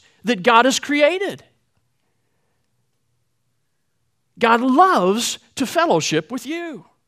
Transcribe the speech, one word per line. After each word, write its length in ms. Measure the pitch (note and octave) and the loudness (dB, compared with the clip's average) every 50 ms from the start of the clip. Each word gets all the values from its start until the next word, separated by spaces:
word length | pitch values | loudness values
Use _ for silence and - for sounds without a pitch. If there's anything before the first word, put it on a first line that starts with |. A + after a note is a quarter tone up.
| - _ _ _ | -16 _ _ _
that 220 | - G3+ B3 F3+ E3 | -6 -4 -4 -2 0
God 220 | A#3+ A#3 A3+ A#3+ | 4 4 4 4
has 120 | C4+ - - | 4 0 -2
created. 640 | - - D4 D4 D4 D4+ F4 F#4+ G4+ D#4+ C3+ C#3 - _ _ _ _ _ _ _ _ _ _ _ _ _ _ _ _ _ _ _ _ _ _ _ _ _ _ _ _ _ _ _ _ _ _ _ _ _ _ _ _ _ _ _ _ _ _ _ _ _ _ _ _ _ _ _ _ _ _ - | -4 -4 0 2 2 2 0 -2 -6 -8 -8 -10 -16 _ _ _ _ _ _ _ _ _ _ _ _ _ _ _ _ _ _ _ _ _ _ _ _ _ _ _ _ _ _ _ _ _ _ _ _ _ _ _ _ _ _ _ _ _ _ _ _ _ _ _ _ _ _ _ _ _ _ -2
God 220 | A3+ A3+ A#3 A#3 | 2 2 2 2
loves 760 | B3 C4 B3+ D#4 F#4 F#4+ F4 A#3 F3+ F#3 G3+ A#3 A#3 - - - _ _ _ | 2 2 4 4 4 4 4 2 2 0 0 -2 -4 -6 -8 -12 _ _ _
to 100 | - B3 | -8 -8
fellowship 640 | - - - E4+ D#4+ F3+ D#3+ - - D#3+ D3 - - | -4 -2 -2 0 2 0 0 0 -2 -4 -4 -4 -6
with 160 | B3 C4 - | -10 -12 -10
you. 400 | B3+ D#4+ E4+ E4+ E4 C#4 E3+ - _ _ _ _ | -10 -10 -10 -10 -12 -14 -16 -20 _ _ _ _